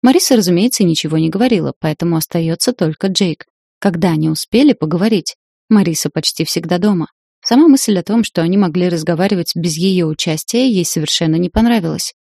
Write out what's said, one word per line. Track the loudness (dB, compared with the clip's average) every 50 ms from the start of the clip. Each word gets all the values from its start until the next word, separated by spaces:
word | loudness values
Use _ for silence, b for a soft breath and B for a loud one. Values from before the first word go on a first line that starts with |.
Мариса, | 4 4 4 4 2 2 2
разумеется, | 2 2 2 2 2 2 0 0 0 0
ничего | 0 0 -2 -4 -2 -2 0
не | -2 -2
говорила, | -2 -2 0 0 0 0 -2 -4 -6 _
поэтому | -4 -4 -4 _ -2 -2 -2
остается | -2 -4 -2 -4 -2 -2 -2 -2 -2 -2 -4 -2
только | -2 -2 -4 -2 _ -4
Джейк. | -4 -2 -2 -2 -2 -4 _ -12 _ _ _ _ _ _ _
Когда | -2 -2 0 2 0 0
они | 0 0 0 -2
успели | -2 -4 -6 _ 0 4 4 4 2
поговорить? | _ -2 -4 -2 0 0 0 0 0 -2 -6 -14 _ _ _ _ _ _ _
Мариса | 2 2 2 2 -2 -4 -6 -4
почти | _ -4 -6 -6 -4 -4 -6
всегда | -4 -4 -6 -4 -2 -4 0
дома. | 0 0 0 0 -4 -6 _ _ _ _ _ _ _
Сама | 2 4 6 6
мысль | 6 6 4 4 0 0 -2
о | 0
том, | 0 0 -2 -2
что | 0 _ -2
они | 0 2 2
могли | 2 2 2 0 0 0 0
разговаривать | -2 -2 -2 -2 -2 0 0 0 0 -2 -4 -4 -6
без | -4 -4 -4 -2
ее | 0 0 0 2 0 0
участия, | -2 -2 -4 -4 -4 -4 -4 -6 -4 -2 0 2
ей | 2 2 0 -2
совершенно | -2 -2 -4 -4 -4 -4 -2 0 0 2
не | 0 0 0
понравилась. | _ 0 2 2 2 0 -2 -4 -6 -6 -8 -10 -12 _